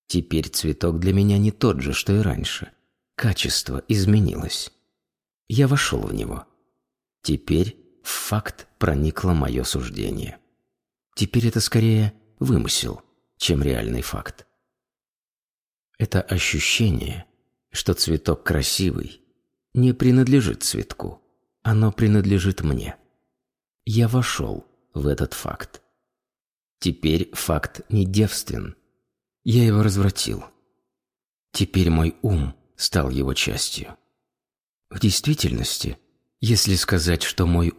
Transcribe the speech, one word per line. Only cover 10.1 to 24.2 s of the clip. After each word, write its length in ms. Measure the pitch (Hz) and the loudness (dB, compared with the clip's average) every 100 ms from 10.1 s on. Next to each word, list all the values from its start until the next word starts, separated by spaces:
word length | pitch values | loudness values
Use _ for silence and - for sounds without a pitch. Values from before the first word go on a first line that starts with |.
| 50 - - _ _ _ _ _ _ _ | -6 -8 -12 _ _ _ _ _ _ _
Теперь 340 | - 104 120 113 | -6 -2 0 0
это 120 | 113 | 0
скорее 540 | - 117 113 110 107 - _ - | 0 2 4 4 2 -2 _ -6
вымысел, 640 | 131 92 55 - 58 - _ _ _ - | 0 0 0 -2 -4 -8 _ _ _ -6
чем 260 | - 76 | -2 0
реальный 380 | 69 60 55 60 | 0 -2 -4 -6
факт. 460 | - - - - - _ _ _ _ _ _ _ _ _ _ _ _ _ _ - | -6 -8 -12 -16 -20 _ _ _ _ _ _ _ _ _ _ _ _ _ _ -6
Это 240 | 110 92 | -2 -2
ощущение, 1040 | - 90 - 76 - - 110 71 71 90 - _ _ _ _ | -2 -2 -2 -2 0 2 2 0 -4 -10 -14 _ _ _ _
что 220 | - - | -6 -2
цветок 520 | 87 - 78 - 78 | 0 0 0 0 -2
красивый, 760 | - 78 67 - 95 - - - _ _ _ _ _ | 0 -2 0 0 -2 -2 -8 -14 _ _ _ _ _
не 180 | 123 127 | 2 2
принадлежит 720 | 127 127 127 127 139 101 52 | 4 4 4 6 4 2 -2
цветку. 580 | - - - - 50 - _ _ _ _ | -4 -6 -6 -10 -12 -14 _ _ _ _
Оно 300 | 113 107 110 | 0 2 2
принадлежит 720 | 104 110 104 98 98 92 95 | 2 4 4 4 2 2 0
мне. 340 | 82 65 - - _ _ _ _ _ _ _ _ | -2 -2 -4 -12 _ _ _ _ _ _ _ _
Я 240 | - 107 113 | -2 2 2
вошел 560 | 127 | 2